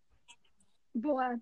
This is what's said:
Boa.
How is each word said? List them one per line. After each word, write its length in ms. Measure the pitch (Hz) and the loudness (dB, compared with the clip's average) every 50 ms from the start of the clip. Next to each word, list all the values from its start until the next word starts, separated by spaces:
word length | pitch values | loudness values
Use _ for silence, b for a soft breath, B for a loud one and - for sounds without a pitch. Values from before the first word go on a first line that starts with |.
| _ _ - _ _ - - _ _ _ _ _ - _ _ _ _ _ - | _ _ -20 _ _ -20 -20 _ _ _ _ _ -20 _ _ _ _ _ -8
Boa. 420 | 233 220 302 277 262 254 247 240 233 | -4 0 0 0 2 2 0 -2 -4